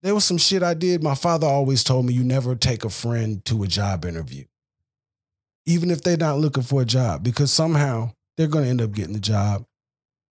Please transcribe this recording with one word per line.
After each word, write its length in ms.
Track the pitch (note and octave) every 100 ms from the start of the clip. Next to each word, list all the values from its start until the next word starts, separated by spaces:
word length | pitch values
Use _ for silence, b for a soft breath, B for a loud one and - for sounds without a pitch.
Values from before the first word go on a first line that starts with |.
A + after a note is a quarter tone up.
There 140 | F#3 G#3
was 100 | G3
some 140 | F3
shit 240 | - F#3+
I 100 | F3
did. 300 | E3 F3+ F3
My 100 | D3+
father 320 | C3+ F3 E3 D3+
always 380 | C#3 C3+ C3
told 240 | - C3 B2
me, 60 | B2
"You 80 |
never 320 | B2+ C3 B2 B2
take 280 | C3 A#2
a 60 | A2
friend 560 | - A#2 A#2 A2 G#2 -
to 160 | A2+
a 60 | G2
job 360 | E2+ G2+ F#2
interview, 420 | F2 E2 D2 C2+ C2+ _ _ _ _ _ _ _ _ _ _ _ -
even 240 | E3+ F3
if 100 | E3+
they're 160 | F3 E3
not 220 | D#3+ C#3+
looking 240 | D#3 C#3
for 180 | B2 C#3
a 40 | A#2+
job, 380 | B2+ B2 D#2+
because 280 | A2+ A#2+ C#3+
somehow 600 | - D#3+ D#3 C#3+ A#2 A2+ - _ -
they're 120 | D#3+
gonna 180 | D#3 C3
end 160 | B2+
up 120 | A2+
getting 200 | G#2 E2+
the 60 | G#2+
job, 440 | G2+ G#2 G2+ G2+ A#2 _ _ _ _ _ _